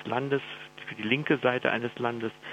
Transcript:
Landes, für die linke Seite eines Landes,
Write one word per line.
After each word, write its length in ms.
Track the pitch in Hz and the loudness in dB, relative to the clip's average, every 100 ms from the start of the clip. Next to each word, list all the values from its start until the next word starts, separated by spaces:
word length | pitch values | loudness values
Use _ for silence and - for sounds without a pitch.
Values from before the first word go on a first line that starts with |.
| - | -2
Landes, 380 | 120 139 139 - - - - - | -2 2 0 0 -10 -14 -14 -12
für 60 | |
die 100 | - | -6
linke 340 | 107 135 147 143 | 0 2 4 4
Seite 340 | 123 123 - | 4 2 2
eines 200 | 113 117 - | 0 -2 -2
Landes, 340 | 120 117 113 - - | -2 0 -4 -6 -12